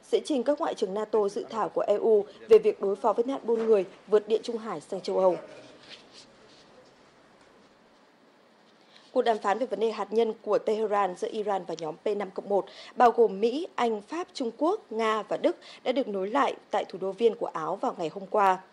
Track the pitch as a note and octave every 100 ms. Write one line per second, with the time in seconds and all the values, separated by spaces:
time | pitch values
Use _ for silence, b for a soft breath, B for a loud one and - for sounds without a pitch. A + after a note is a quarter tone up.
0 | - A3+ - C#4+ A#3 D4 D#4+ - G3 G3
1 | G#3+ A3 G3+ - - A3 F3 - - G3+
2 | A3+ G#3+ G3+ B A3 A3 G#3+ G3 G3 G3+
3 | A#3 G3+ A#3+ C4+ A3 A#3 A3+ G#3 F3+ B
4 | - G#3 G#3 A3 - A3+ A3 E3 - F#3+
5 | F#3 F#3+ F#3 E3 - - - - - -
6 | - - - - - - - - - _
7 | _ _ _ _ _ _ _ _ _ _
8 | _ _ _ _ _ _ _ _ B B
9 | B B3+ A#3 G#3+ G#3 G3+ B3 G3 A3+ A3
10 | G3 G#3+ A3+ G#3+ - G3 - G#3+ A3 G3+
11 | F#3+ F3+ - A3 G3+ F#3+ E3+ E3 D#3+ E3
12 | - G3+ G3 - - G3+ F3+ B B -
13 | A#3+ A3+ A3 F#3+ A3+ C4 F4+ - A#3+ G#3+
14 | G3+ D#4+ F#4 - A#3+ - D4+ G#4+ - A3
15 | A3 G#3+ G3 E3+ B3+ F4 B B - B3+
16 | G#3+ G3+ F#3+ C4 A3+ - - G#3 - F#3
17 | F#3+ F#3+ A#3 G3+ - E3 D#3 G3 C4 F#3+
18 | D#3+ G3 F#3+ G#3+ G3 F#3 -